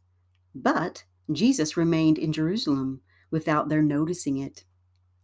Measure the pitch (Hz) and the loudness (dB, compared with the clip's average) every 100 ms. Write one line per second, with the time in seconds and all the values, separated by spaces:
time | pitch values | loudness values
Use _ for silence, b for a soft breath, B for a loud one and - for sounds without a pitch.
0 | _ _ _ _ _ 139 240 285 175 - | _ _ _ _ _ -4 -2 0 -2 -8
1 | - _ - 151 226 269 151 - 165 160 | -20 _ -6 0 2 2 0 0 2 4
2 | 160 156 156 156 160 214 - 139 135 135 | 4 2 0 -2 -2 -2 -2 -2 -2 -8
3 | _ _ _ 160 160 151 147 156 151 143 | _ _ _ -4 0 -2 0 2 2 2
4 | 160 175 - 135 139 - - _ _ _ | -2 -2 -4 -4 -6 -12 -20 _ _ _
5 | _ _ | _ _